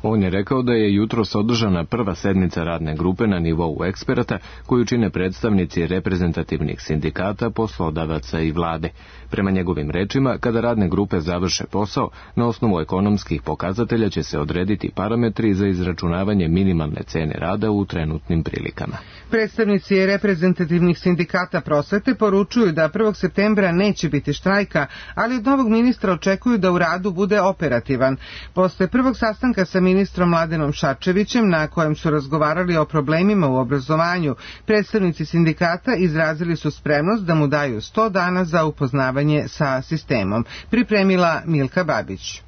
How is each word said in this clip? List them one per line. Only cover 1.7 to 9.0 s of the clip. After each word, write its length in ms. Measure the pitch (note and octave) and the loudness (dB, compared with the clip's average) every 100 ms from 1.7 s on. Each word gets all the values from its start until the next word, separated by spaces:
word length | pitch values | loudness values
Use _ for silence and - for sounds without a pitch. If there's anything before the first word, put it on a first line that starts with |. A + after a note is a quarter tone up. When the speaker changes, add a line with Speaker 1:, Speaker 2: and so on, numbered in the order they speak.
| F2+ | 0
Speaker 1:
prva 300 | E2 A#2 G2+ | -2 -4 -4
sednica 500 | E2 G2+ F#2+ F2+ F2 | -2 0 2 0 -2
radne 300 | E2+ E2 D#2 | -4 -4 -4
grupe 320 | D#2 F2 F#2 A2+ | -2 -2 0 0
na 120 | F2+ | 0
nivou 460 | E2 D#2+ E2 D2 | 0 0 -2 -2
eksperata 540 | E2+ G2+ - B2 - G2+ - - - | -4 -4 -4 -2 -2 -4 -8 -20 -2
koju 180 | B2 | 0
čine 260 | A2 A#2+ G2+ | 2 0 0
predstavnici 760 | F2+ F#2 F#2 A#2 G2+ F2 - E2 | 0 -4 -2 0 2 0 -2 -2
reprezentativnih 960 | F#2 F#2 F#2 F2 D#2+ D2 D2+ D2+ - | -2 -2 0 0 -2 -4 -4 -4 -6
sindikata, 720 | - D#2 D#2 D2 F#2+ G2+ A#2 | -4 -2 -2 -4 -4 -4 -4
poslodavaca 880 | - A2 - E2 D#2 D#2+ D#2+ - E2 | -2 -4 -2 -4 -2 -4 -4 -4 -2
i 120 | D#2+ | -2
vlade. 360 | D#2 E2+ E2 D#2+ - | -2 -4 -4 -8 -10